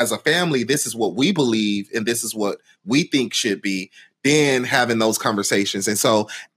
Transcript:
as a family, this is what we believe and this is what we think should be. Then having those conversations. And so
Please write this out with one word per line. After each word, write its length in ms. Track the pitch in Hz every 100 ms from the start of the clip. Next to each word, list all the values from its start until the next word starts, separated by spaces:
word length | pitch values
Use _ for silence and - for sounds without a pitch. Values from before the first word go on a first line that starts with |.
as 100 | 120
a 60 | -
family, 460 | 151 170 175 135
this 220 | 113 139 123
is 100 | 113
what 180 | 104 90
we 160 | 156
believe 580 | 180 127 110 104 101 101
and 120 | 117 107
this 180 | 117
is 100 | 113
what 280 | 110 101 - _ _ 95
we 160 | 135
think 320 | 175 139 120
should 260 | - 117 98
be. 300 | 101 95 95 - - _
Then 400 | 135 151 143 131
having 340 | 123 135 120 113
those 180 | 113 110
conversations. 720 | 127 104 101 104 98 101 101
And 100 | 104
so 300 | 131 110 107 - -